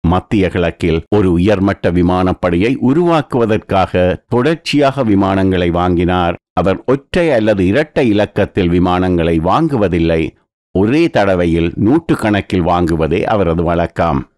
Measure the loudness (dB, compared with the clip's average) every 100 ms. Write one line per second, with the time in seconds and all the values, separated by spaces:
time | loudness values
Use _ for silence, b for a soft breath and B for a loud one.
0 | 0 -2 -2 -2 0 0 -4 -2 -2 -2
1 | 0 0 2 2 2 2 0 0 -2 0
2 | 0 0 -2 -2 -2 0 -2 0 0 0
3 | 2 0 -2 -2 0 -2 0 -2 0 0
4 | 0 -2 _ -2 0 -2 -2 0 0 0
5 | 0 2 2 0 0 0 0 0 0 0
6 | 0 0 -2 -4 _ -2 -2 -2 -2 -4
7 | _ -2 0 2 2 2 2 0 -2 0
8 | 0 0 0 -2 -4 0 0 2 0 0
9 | 0 0 0 0 0 0 0 0 0 0
10 | 0 0 -2 _ _ _ _ -2 0 2
11 | 0 0 0 2 0 0 -2 0 0 0
12 | 0 -2 0 -2 -2 -2 0 0 0 0
13 | 0 -2 -2 -2 0 0 0 -2 -2 -2
14 | -2 -2 -6